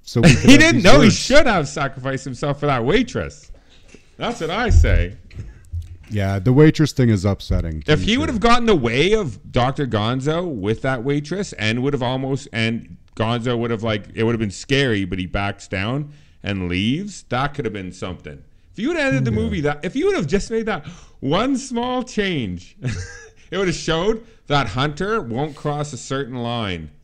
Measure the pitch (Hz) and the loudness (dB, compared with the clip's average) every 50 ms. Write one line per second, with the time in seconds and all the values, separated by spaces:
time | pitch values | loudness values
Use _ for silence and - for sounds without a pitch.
0 | _ - - 120 117 175 120 - - 220 269 285 311 330 - - 170 190 254 294 | _ -2 0 6 6 6 6 8 8 8 8 8 8 6 4 6 8 10 10 10
1 | 254 208 - - - - 247 302 320 254 208 180 139 139 - 170 143 135 - 131 | 10 8 6 4 0 6 6 6 8 6 4 2 -2 -2 -4 -4 -4 -4 -6 -6
2 | 127 135 135 131 - 143 123 - - 143 143 143 147 147 135 120 113 131 185 254 | -6 -4 -4 -4 -6 -10 -8 -4 -4 -4 -2 0 0 0 0 2 2 2 2 2
3 | 247 - - 110 82 71 - - - - - - _ - - - - - - - | 0 0 -4 -6 -6 -6 -10 -16 -20 -20 -20 -20 _ -20 -20 -20 -20 -20 -20 -20
4 | _ - - - 143 214 240 - 165 151 175 214 247 214 - - 143 113 92 87 | _ -20 -12 -6 -6 -6 -4 -4 -6 -4 -2 -2 0 6 6 6 6 6 4 2
5 | 87 90 - - - - - - - - - - - - - 85 - - - - | 0 -2 -6 -14 -20 -18 -16 -16 -16 -16 -18 -20 -18 -12 -12 -12 -10 -12 -18 -20
6 | - - 107 101 98 98 98 101 92 123 127 139 156 156 147 - 156 135 - - | -12 -6 -4 -2 0 0 -2 0 2 4 6 8 6 6 6 4 0 0 2 2
7 | 127 117 110 95 85 101 98 - - - 98 92 82 82 80 78 73 - 151 - | 2 4 2 2 2 -2 -2 -2 -4 -4 -2 -2 -2 -4 -8 -8 0 0 0 0
8 | - - 226 269 311 320 262 202 202 233 240 240 233 226 208 156 113 113 113 131 | 2 0 0 0 0 -2 -2 2 4 4 4 4 4 2 2 2 2 0 2 2
9 | 160 190 214 220 202 135 104 - - - - 127 120 135 135 - 143 131 - 104 | 2 2 2 0 0 -4 -8 -12 -18 -2 0 2 2 2 0 -2 -4 -2 -2 -2
10 | 104 113 127 131 131 151 156 165 185 175 143 104 90 104 113 - - 135 131 123 | 0 0 -2 -2 -2 -2 -2 -2 -4 -6 -6 -4 -2 -2 -2 -2 -2 -4 -2 -2
11 | 110 139 143 147 147 147 175 202 196 - - - 104 107 113 123 123 143 143 120 | -2 -2 -2 -2 -4 -6 -6 -6 -6 -8 -6 -4 -2 -2 0 0 0 -2 -2 -2
12 | 127 120 131 131 135 131 139 135 - - - 113 113 113 117 117 - - - - | -2 -4 -4 -4 -4 -4 -6 -6 -8 -8 -4 -2 -2 -2 -2 -4 -8 -14 -20 -20
13 | - _ - - 110 113 120 120 113 127 120 117 117 117 117 104 110 113 107 107 | -20 _ -6 -4 -2 -2 -2 -2 -2 -2 -2 -2 -2 -4 -4 -4 -2 -2 -4 -4
14 | 92 - - - 113 117 117 110 113 104 - - - - 131 135 143 127 110 101 | -6 -10 -4 -2 0 0 0 0 -2 -4 -6 -10 -2 0 2 2 2 2 0 0
15 | 98 90 95 92 92 82 - 101 101 101 98 - - - 104 95 98 110 127 143 | -2 -4 -4 -6 -6 -4 -4 -4 -4 -4 -6 -8 -10 -8 -6 -4 -4 -2 -4 -4
16 | 151 147 147 - - - _ _ - 95 101 95 90 87 87 90 101 113 135 165 | -6 -8 -14 -20 -20 -20 _ _ -6 -6 -4 -4 -4 -2 -2 0 0 0 -2 -2
17 | 202 208 185 - - _ 120 123 139 143 143 - 120 110 101 101 92 90 90 - | -6 -10 -12 -16 -10 _ -4 -4 -4 -4 -6 -6 -8 -8 -8 -8 -10 -12 -12 -10
18 | - 95 87 76 - 78 71 69 - - - - _ _ - - 214 294 349 330 | -10 -10 -10 -12 -14 -16 -16 -16 -20 -20 -20 -20 _ _ -10 -6 -4 -4 -2 -2
19 | 285 269 262 262 208 226 214 214 220 226 208 175 143 147 147 - - 180 180 269 | -2 0 0 0 0 0 -2 -2 -2 -2 -4 -2 -2 -4 -4 -4 -8 -6 -4 -2
20 | 339 403 392 320 185 131 175 202 - - 226 226 220 214 202 151 - - 175 - | 0 0 0 0 -2 0 0 -2 -2 -2 -4 -4 -4 -4 -6 -6 -8 -14 -18 -18
21 | - - - - - 135 151 190 240 277 277 233 - - 247 233 240 254 254 254 | -20 -20 -16 -8 -4 -2 0 0 0 0 -2 -2 -4 -6 -6 -6 -4 -2 -4 -4
22 | 240 240 - 220 202 190 180 143 117 95 90 85 - - - - - 123 107 90 | -6 -4 -4 -4 -2 -2 -2 -2 -4 -4 -6 -10 -12 -18 -20 -10 -8 -6 -6 -6
23 | 92 - - - - - _ - - - 165 185 196 180 - - - - 160 165 | -10 -12 -16 -20 -20 -20 _ -20 -16 -8 -4 -2 -2 -2 -4 -4 -2 -2 -2 0
24 | 175 214 226 220 - - - _ _ - 147 143 131 107 92 123 139 151 143 151 | 0 0 -2 -2 -8 -18 -20 _ _ -2 0 0 0 -2 -2 -2 -2 -2 -2 -4
25 | 185 202 226 220 156 117 107 123 147 156 139 - - 147 143 147 147 147 - 117 | -4 -2 -2 -4 -4 -6 -4 -4 -6 -6 -8 -8 -6 -6 -4 -4 -6 -8 -8 -14
26 | - - 135 139 139 117 131 123 117 117 120 120 110 98 90 82 80 73 - - | -8 -6 -6 -6 -6 -8 -8 -6 -6 -4 -4 -4 -4 -4 -6 -6 -8 -14 -18 -20